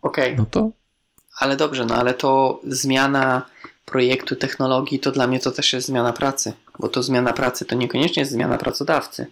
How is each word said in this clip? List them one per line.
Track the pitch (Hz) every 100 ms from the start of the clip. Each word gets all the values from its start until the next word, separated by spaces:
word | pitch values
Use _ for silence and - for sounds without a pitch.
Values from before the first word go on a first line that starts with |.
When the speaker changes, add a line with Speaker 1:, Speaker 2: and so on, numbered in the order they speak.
Speaker 1:
Okej. | - - 127 123
Speaker 2:
no | 107
to | - 214 - _ _ _ _ _ -
Speaker 1:
Ale | 135 139
dobrze, | 151 135 117
no | 117
ale | 123
to | 127 143 135 135 127 -
zmiana | 131 139 131 139 139 131 127 127 - - _ -
projektu, | 131 127 131 - 131
technologii, | 135 - 131 131 139 135
to | 139
dla | 135 123
mnie | 131
to | 127
też | 127 147
jest | 127 123
zmiana | 131 120
pracy, | 117 139 135 - - - -
bo | -
to | -
zmiana | 123 127 123
pracy | 117 131 - -
to | 120
niekoniecznie | 120 123 160 170
jest | 139
zmiana | 117 - 127
pracodawcy. | - - 143 156 - - 120